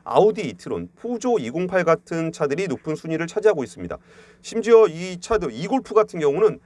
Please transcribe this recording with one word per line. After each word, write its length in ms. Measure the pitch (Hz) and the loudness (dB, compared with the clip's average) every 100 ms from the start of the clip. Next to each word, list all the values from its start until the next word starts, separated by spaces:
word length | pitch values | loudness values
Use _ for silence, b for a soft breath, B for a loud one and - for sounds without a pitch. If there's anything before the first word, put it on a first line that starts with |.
아우디 380 | - 127 208 214 | 0 4 4 2
이트론, 480 | 151 90 - 95 90 _ | -6 -8 -8 -8 -8 _
푸조 420 | 233 240 247 220 | -8 -4 -2 -2
이공팔 460 | 113 147 180 185 | -2 -6 -2 0
같은 480 | 165 160 - 165 160 | 2 0 -2 -6 -4
차들이 340 | 165 151 170 196 | -4 -4 -2 -4
높은 300 | 123 - 156 | -6 -6 -8
순위를 300 | 160 160 170 | -6 -6 -4
차지하고 360 | 214 214 170 | 0 2 2
있습니다. 360 | 117 - 87 71 b b b b | -2 -8 -10 -12 b b b b
심지어 460 | - 214 214 226 208 | -8 -2 6 8 8
이 320 | 160 185 180 | 2 -8 -8
차도, 300 | - 220 165 | -2 -2 -2
이 160 | 143 175 | -6 -2
골프 260 | 262 - | -2 0
같은 260 | 214 214 175 | 0 0 0
경우는 400 | 147 151 214 - | 0 2 0 0